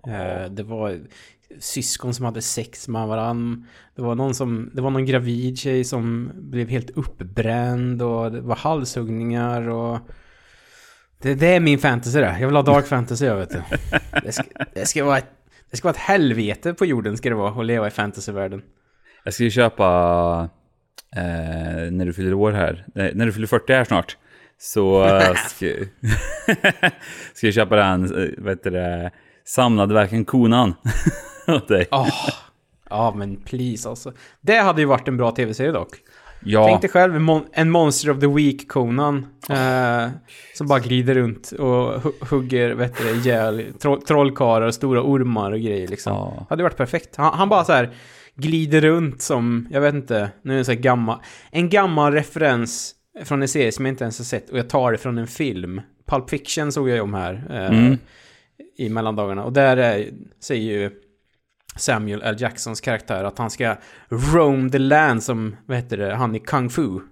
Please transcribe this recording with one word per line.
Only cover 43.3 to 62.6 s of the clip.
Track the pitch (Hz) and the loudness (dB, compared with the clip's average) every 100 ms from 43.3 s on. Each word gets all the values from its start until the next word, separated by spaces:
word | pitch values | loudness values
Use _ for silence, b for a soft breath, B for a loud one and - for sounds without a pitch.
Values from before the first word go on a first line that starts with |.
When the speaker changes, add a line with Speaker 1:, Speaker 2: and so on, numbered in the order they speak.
| 117 110 110 110 - | 2 0 -2 -8 -4
Speaker 2:
tro-, | 147 139 | -2 -2
trollkarlar | - 151 143 139 123 113 113 | 2 2 2 2 2 4 2
och | |
stora | 117 135 123 | 0 0 2
ormar | 135 139 123 113 101 | 2 2 2 0 -2
och | 110 | -2
grejer | 113 101 90 | -2 -4 -4
liksom. | 101 - | -6 -4
Speaker 1:
Ja. | 98 95 104 - | -4 -6 -10 -6
Speaker 2:
Hade | 160 | -2
varit | 175 - | -2 0
perfekt. | 127 170 - - | -2 -2 -6 -2
Han, | 147 | 0
han | 160 196 | 2 2
bara | 208 | 2
så | 165 | 4
här | 143 120 B B B B - | 2 2 B B B B -6
glider | 151 160 156 156 | -2 0 4 4
runt | 156 165 160 123 | 6 4 0 -4
som, | - 135 120 117 117 | -2 0 0 -2 -2
jag | 139 | 0
vet | 147 147 | 2 0
inte, | 127 110 101 - | -2 -2 -2 -8
nu | - | -4
är | 135 | -2
det | 127 | 0
så | |
här | 117 | 0
gammal, | 127 123 113 117 B B B | 2 2 0 -4 B B B
en | 160 175 | -2 2
gammal | 202 190 156 147 | 4 4 2 4
referens | 147 147 156 151 120 117 - - _ _ - | 2 -2 0 2 2 -2 -6 -12 _ _ -18
från | 139 139 | -4 -2
en | 139 | 0
serie | 151 117 | 0 0
som | 107 131 | 0 -4
jag | |
inte | 131 | -4
ens | 117 107 | -6 -8
har | 120 | -8
sett, | 120 - | -8 -6
och | 127 | -6
jag | 117 | -2
tar | 143 127 | 0 0
det | 110 | 0
från | 127 117 | -4 -6
en | 113 | -6
film. | - 147 92 90 92 - _ - | -6 -4 -4 -8 -10 -12 _ -4
Pulp | 139 127 | -4 -2
Fiction | 147 - - 147 | -8 -4 -4 -2
såg | 147 131 | -2 0
jag | 120 | 0
ju | |
om | 101 | -2
här, | 101 90 98 147 | -4 -6 -8 -10
eh, | 127 95 110 | -6 2 6
Speaker 1:
Mm. | 123 131 b b b b b _ 339 - | 6 4 b b b b b _ -20 -10
Speaker 2:
i | 113 | -6
mellandagarna. | 113 110 107 101 98 | -2 -2 -2 -4 -4
Och | 110 | -2
där | 135 135 127 | 4 4 6
är, | 120 104 104 - - _ | 2 2 -4 -10 -20 _
säger | - 123 110 104 | -6 -4 -2 -2
ju | 101 101 _ _ _ _ _ _ - - | -4 -8 _ _ _ _ _ _ -20 -8
Samuel | - 113 107 104 | -2 -2 -2 -4
L. | 117 107 | -4 -4
Jacksons | 120 - | -6 -6